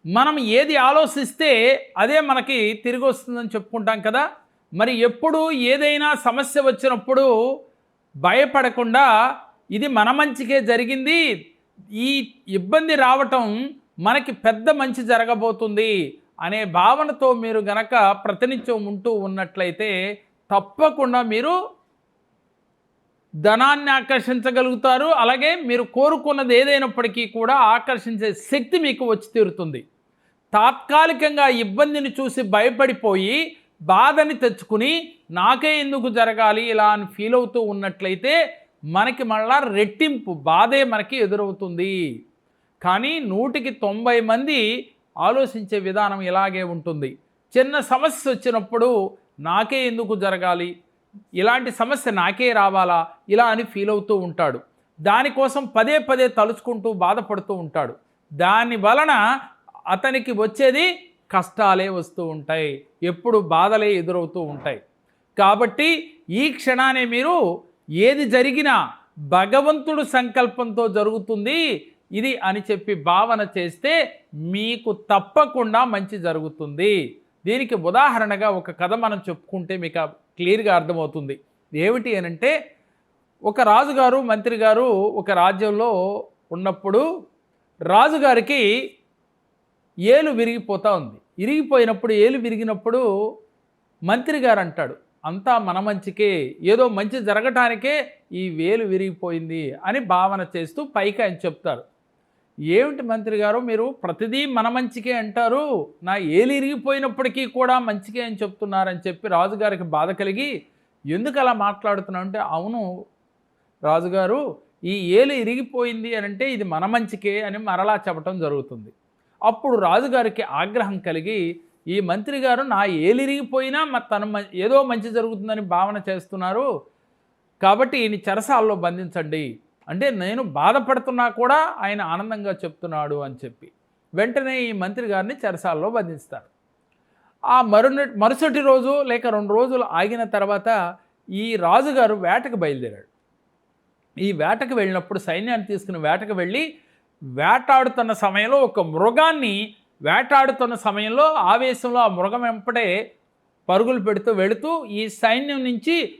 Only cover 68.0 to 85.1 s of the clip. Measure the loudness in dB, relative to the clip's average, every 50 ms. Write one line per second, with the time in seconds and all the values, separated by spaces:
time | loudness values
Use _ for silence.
68 | 4 4 4 4 2 2 2 2 2 2 0 0 2 2 2 2 0 -2 -6 -14
69 | _ _ _ -16 -4 0 2 2 4 4 4 4 4 4 2 0 -2 -2 -2 -2
70 | -2 0 0 0 0 2 2 0 0 0 0 -4 -6 -4 -2 -2 -2 0 0 0
71 | 0 0 0 -2 -4 -4 -4 -4 -2 -2 0 0 0 0 -2 -4 -8 -12 _ _
72 | _ -8 -6 -2 -2 -2 -2 -2 -2 -4 -4 -2 -4 -4 -4 -4 -4 -4 -4 -2
73 | 0 2 2 2 2 2 0 0 -2 -4 -4 -4 -6 -6 -6 -4 -2 0 2 2
74 | 0 -2 -6 -12 _ _ -14 -10 -8 -6 -4 -4 -4 -4 -4 -4 -4 -6 -6 -6
75 | -2 0 0 0 0 2 2 2 2 2 0 -2 -2 0 2 2 2 2 0 -4
76 | -4 -6 -8 -6 -4 -4 -4 -4 -6 -8 -10 -12 -12 -10 -6 -2 0 2 2 0
77 | 0 -4 -8 -16 _ _ _ _ -4 -4 -2 -2 -2 -2 -4 -4 -2 0 2 4
78 | 4 4 2 0 -2 -2 -2 -2 -2 -2 -2 -2 -6 -10 -8 -6 -4 -2 -2 -2
79 | -2 -2 -4 -4 -6 -10 -12 -12 _ -12 -10 -10 -8 -8 -8 -8 -8 -6 -6 -4
80 | -6 -6 -8 _ _ _ _ -4 0 2 2 2 2 2 2 2 2 0 -2 -4
81 | -4 -6 -6 -8 -10 -10 -10 -12 _ _ _ _ _ _ -6 -2 0 0 0 0
82 | -2 -4 -4 -4 -4 -6 -6 -2 -2 0 0 -2 -4 -10 _ _ _ _ _ _
83 | _ _ _ _ _ _ _ _ -4 -2 0 2 4 6 6 6 4 4 2 4
84 | 4 4 4 2 2 0 -2 -2 -2 -4 -2 2 4 4 4 4 4 2 2 2
85 | 0 0